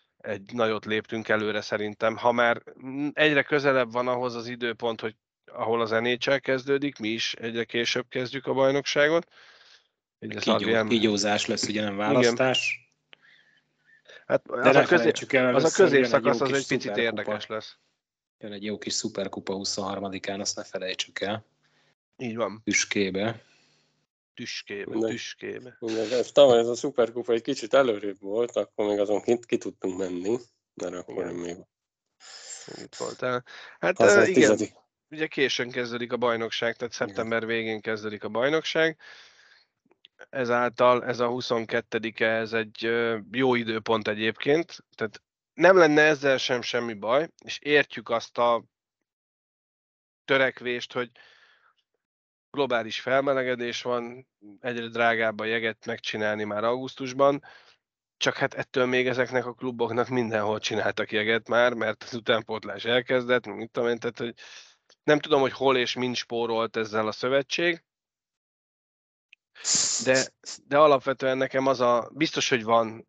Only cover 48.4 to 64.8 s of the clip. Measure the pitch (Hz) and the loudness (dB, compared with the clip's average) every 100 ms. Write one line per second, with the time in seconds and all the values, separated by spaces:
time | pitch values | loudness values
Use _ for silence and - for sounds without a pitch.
48.4 | 120 117 - _ _ _ _ _ _ _ | 0 0 -4 _ _ _ _ _ _ _
49.4 | _ _ _ _ _ _ _ _ - 135 | _ _ _ _ _ _ _ _ -2 2
50.4 | 131 - 123 123 - 123 120 _ - _ | 2 -2 -8 -8 -6 -8 -8 _ -20 _
51.4 | _ _ _ _ _ _ _ _ _ _ | _ _ _ _ _ _ _ _ _ _
52.4 | _ 147 131 120 110 - 127 135 139 131 | _ -4 0 0 -2 -6 0 0 2 0
53.4 | 127 120 120 113 123 120 120 127 131 _ | 0 -4 -4 -6 -4 -4 -6 -12 -20 _
54.4 | 104 101 127 120 117 117 117 113 110 107 | -20 -12 -8 -6 -6 0 2 2 0 -2
55.4 | 110 113 113 107 120 110 - 113 107 107 | -2 -2 -2 -6 -8 -8 -6 -4 -2 -2
56.4 | 107 104 113 127 131 - 135 131 139 143 | -4 -2 -2 -2 -6 -10 -6 2 2 2
57.4 | - - _ _ _ _ _ - - - | -6 -20 _ _ _ _ _ -4 -4 0
58.4 | 139 131 - 131 127 127 127 123 123 127 | -2 -4 -4 0 2 2 0 0 -2 -2
59.4 | 120 117 131 120 117 113 120 127 113 110 | -4 -8 -8 -4 -2 -2 0 0 0 0
60.4 | 104 107 - 107 101 104 101 110 107 117 | -2 -2 -4 -2 -2 -2 -2 -2 0 0
61.4 | 110 117 123 117 110 104 - 120 107 113 | 2 2 2 2 -4 -4 -8 -8 0 0
62.4 | 110 110 101 98 113 123 120 127 120 123 | -2 -10 -10 -8 0 0 2 0 2 0
63.4 | 107 101 113 - 120 117 120 - 120 - | -2 -10 -8 -2 -2 -2 -4 -8 -10 -12
64.4 | - - - _ | -20 -20 -20 _